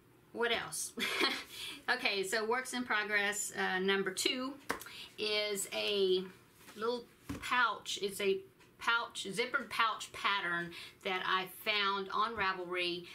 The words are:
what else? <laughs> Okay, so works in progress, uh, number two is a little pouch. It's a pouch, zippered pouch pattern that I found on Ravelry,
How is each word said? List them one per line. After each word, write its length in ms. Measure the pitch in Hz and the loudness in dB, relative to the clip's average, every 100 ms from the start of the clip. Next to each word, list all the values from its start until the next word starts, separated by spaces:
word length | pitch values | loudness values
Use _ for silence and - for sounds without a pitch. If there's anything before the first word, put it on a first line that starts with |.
| - - - | -20 -20 -10
what 180 | 214 233 | 0 2
else? 420 | 208 - - - - | 2 -2 -6 -6 -4
<laughs> 60 | - - 269 - - - - - - | -2 2 2 0 -8 -10 -10 -6 -2
Okay, 360 | 247 226 196 | 0 0 0
so 240 | 190 226 220 | 0 0 2
works 260 | 247 254 | 0 0
in 120 | 247 | -2
progress, 680 | 247 214 208 208 202 202 - - | 0 0 2 2 2 0 -2 0
uh, 200 | 190 185 | 0 2
number 320 | 190 196 196 | 4 4 2
two 440 | 190 - 254 262 277 - - - - - - | 2 0 0 -4 -6 -6 -6 -8 -14 -14 -6
is 500 | 214 208 208 196 - | -2 0 0 -2 -2
a 500 | 214 214 202 190 185 185 - - - - 208 | -2 2 4 4 4 0 -10 -20 -20 -16 -4
little 280 | 226 247 - - - - | -2 -2 -6 -14 -10 -6
pouch. 560 | - 247 233 - - - | 0 4 4 2 -6 -4
It's 220 | 202 196 | -2 2
a 160 | 196 190 - - - - | 2 2 -2 -20 -20 -4
pouch, 480 | - 233 240 - 196 | 2 2 0 -6 -4
zippered 380 | 185 247 - 220 | -2 0 -2 0
pouch 420 | - 226 208 - | 2 2 2 -8
pattern 580 | - 214 202 175 170 170 170 - - | -2 0 2 0 -2 -4 -8 -14 -8
that 180 | 196 185 175 | -2 -2 2
I 200 | 185 190 - | 0 0 -4
found 460 | 220 208 196 196 190 | 0 2 2 0 0
on 240 | 190 220 | 0 0
Ravelry, 680 | 220 190 185 175 180 175 175 - | 2 0 0 -2 -2 -2 -2 -8